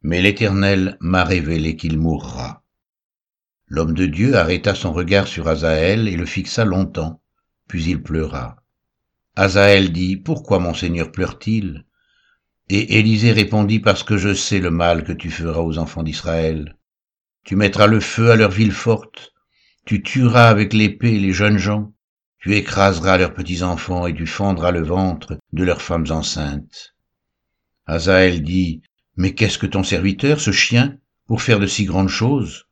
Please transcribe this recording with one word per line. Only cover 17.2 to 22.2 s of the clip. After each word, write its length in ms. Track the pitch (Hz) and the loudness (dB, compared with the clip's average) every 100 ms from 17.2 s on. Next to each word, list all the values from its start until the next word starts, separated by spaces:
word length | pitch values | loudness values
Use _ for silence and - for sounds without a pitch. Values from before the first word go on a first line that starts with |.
| _ _ | _ _
Tu 120 | - 98 | -4 2
mettras 320 | 101 98 104 | 2 4 4
le 120 | 110 | 4
feu 300 | 98 - 117 | 0 2 6
à 60 | 113 | 6
leurs 160 | 104 | 6
villes 200 | 95 110 | 4 0
fortes, 640 | 92 120 110 - - - _ _ _ _ _ - | 2 -2 -2 -4 -20 -20 _ _ _ _ _ -4
tu 180 | 101 | -4
tueras 440 | - 135 123 120 117 | -2 2 4 6 6
avec 260 | 104 107 | 6 2
l'épée 460 | 107 107 - 120 107 | 2 0 2 0 2
les 140 | 98 | 0
jeunes 240 | 90 107 104 | 2 2 2
gens, 340 | 92 104 104 _ _ _ | 0 -2 -6 _ _ _